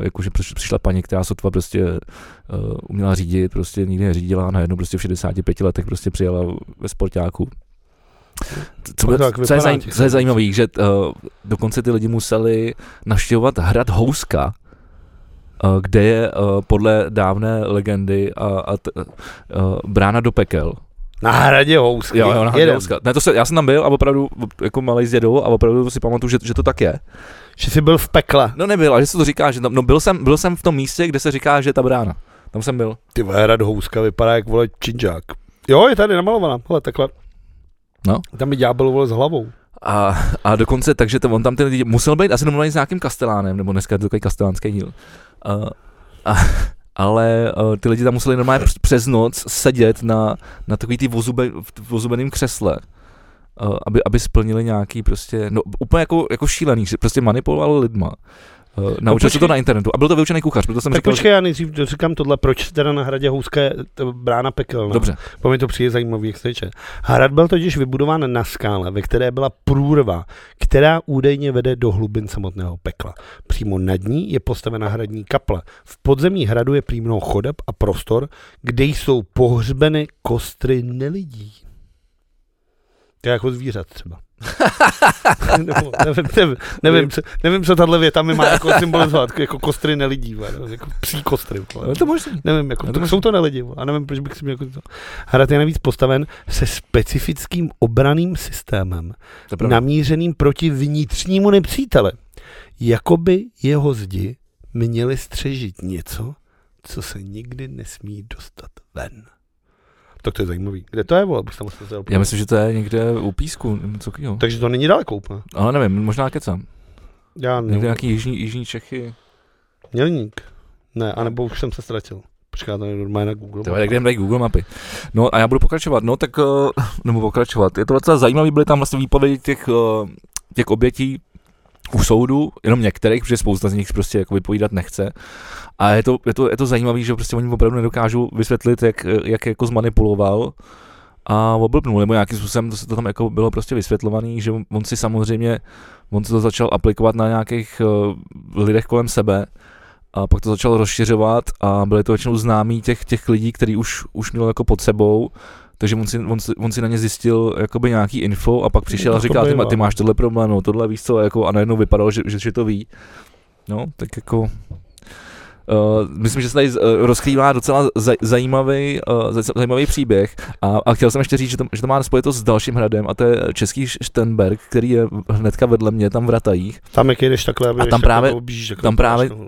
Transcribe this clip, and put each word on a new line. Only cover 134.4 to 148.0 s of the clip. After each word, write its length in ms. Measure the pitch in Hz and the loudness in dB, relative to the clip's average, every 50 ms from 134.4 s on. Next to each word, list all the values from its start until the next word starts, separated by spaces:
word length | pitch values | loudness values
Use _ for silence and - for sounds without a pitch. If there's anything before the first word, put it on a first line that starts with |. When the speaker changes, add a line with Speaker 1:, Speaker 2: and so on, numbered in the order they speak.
| 92 - 104 104 104 104 98 | -2 -2 -2 -2 -2 -2 -2
Speaker 1:
nechce. 400 | 95 85 - - - 98 - - - - - - - - - - - - - - - | -4 -6 -6 -6 -6 -6 -6 -8 -10 -18 -20 -20 -20 -20 -18 -18 -18 -18 -14 -4 0
A 120 | 95 104 | 2 4
je 120 | 107 110 110 | 4 4 4
to, 160 | 131 127 127 - | 2 0 0 0
je 80 | 117 110 | -2 0
to, 160 | - 131 - | 0 0 0
je 60 | - | 2
to 100 | 117 135 | 0 0
zajímavý, 380 | 127 127 117 120 120 117 123 120 | 0 0 0 0 0 0 -2 -2
že 100 | 113 120 | -2 -4
prostě 220 | 117 120 - - | -4 -4 -4 -4
oni 120 | 117 120 120 | -4 -2 -2
opravdu 280 | 120 113 120 113 120 | 2 2 2 2 2
nedokážou 520 | 123 113 117 - 123 113 110 113 120 123 113 - | 2 -2 -2 0 0 -2 0 0 0 -2 -2 -2
vysvětlit, 460 | 110 110 - 120 107 - 120 120 - 120 | -2 -2 0 -2 0 2 2 2 2 2
jak, 240 | 113 110 - - 87 104 110 - | 0 0 0 -2 -2 0 0 0
jak 220 | - 113 110 - | -2 -4 -4 -4
jako 200 | 120 110 - 123 | -4 -4 -4 -4
zmanipuloval 880 | 117 120 113 110 117 110 - 107 107 104 98 101 98 101 107 120 - - - - - - - - - - - - _ _ _ _ | -2 0 0 0 0 2 2 2 2 2 2 2 2 2 0 -2 -4 -8 -12 -20 -20 -20 -20 -20 -20 -20 -20 -20 _ _ _ _
a 280 | - 104 107 110 113 113 | -2 0 2 2 2 2
oblbnul, 440 | 110 113 110 117 151 147 127 110 104 | 2 2 2 2 2 2 2 2 2
nebo 120 | 104 104 113 | 2 2 2
nějakým 260 | 110 101 98 123 107 | 2 0 0 -4 -6
způsobem 320 | 104 101 - 120 113 117 | -8 -4 -4 -4 -4 -4
to, 60 | 110 | -6
se 100 | 98 - | -10 -10
to 100 | - 113 | -8 -6
tam 100 | 110 117 | -4 -4
jako 240 | 104 104 - 117 113 | -4 -4 -2 -4 -2
bylo 200 | 110 107 110 113 | 0 0 0 0
prostě 240 | 104 113 110 - 135 | 0 -2 -4 -4 -4
vysvětlovaný, 640 | 117 95 - 107 101 - 107 104 110 113 117 117 113 | -4 -2 -2 -2 -2 -2 -2 -4 -4 -4 -6 -6 -6
že 120 | 101 113 110 | -4 -4 -4
on 320 | 113 107 - 107 107 107 | -6 -6 -6 -6 -6 -4
si 120 | - 123 | -4 -4
samozřejmě, 640 | - - 110 110 110 110 107 117 110 117 120 117 104 - - - - - - - - _ - | -4 -4 -2 -2 0 0 0 -2 -2 0 -2 -2 -2 -6 -10 -20 -20 -20 -20 -20 -20 _ -6
on 140 | - 104 104 | -4 -4 -2
si 60 | 104 | 0
to 100 | 113 113 | 0 2
začal 280 | 107 113 - - 120 - - | 2 2 0 0 0 0 0
aplikovat 420 | 92 - 113 104 - 113 113 110 | 2 2 2 2 4 2 2 2
na 140 | 113 113 110 | 2 0 0
nějakých, 520 | 113 110 110 - 120 117 110 - - - | 0 -2 -2 -4 -4 -6 -6 -8 -4 -2
eh, 340 | 113 107 104 104 | 0 2 2 2